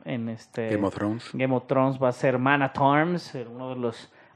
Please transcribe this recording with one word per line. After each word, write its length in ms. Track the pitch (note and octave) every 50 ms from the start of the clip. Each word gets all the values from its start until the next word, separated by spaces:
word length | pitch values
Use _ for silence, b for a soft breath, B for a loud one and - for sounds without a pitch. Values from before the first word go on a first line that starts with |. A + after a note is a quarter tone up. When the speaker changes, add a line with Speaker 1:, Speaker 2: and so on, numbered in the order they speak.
| -
Speaker 1:
en 240 | - C3 A#2 A2+ A2+
este 400 | A2+ A2 - _ - B2 A2+ A2
Speaker 2:
Game 180 | G#2+ G2+ G2+
of 80 | F#2+ -
Thrones. 360 | - G#2 G#2 A2 A#2 - -
Speaker 1:
Game 220 | - B2+ C3 C3 C3
of 100 | B2 -
Thrones, 320 | - C#3+ C3 C3 C3+ C3+ B2+
va 80 | C3 B2
a 20 |
ser 260 | B2 - - C3+ B2 B2
Man 220 | B2+ C3+ C#3+ C#3+
at 100 | C#3 C3 - -
Arms, 560 | C#3 C#3 C#3+ D3+ D#3 F3 F3+ E3 - - -
el, 140 | C3 A#2 A#2
uno 220 | A#2 B2 C3 C3
de 60 | B2+ B2
los 320 | A#2+ A#2 A2+ - - - b b b b b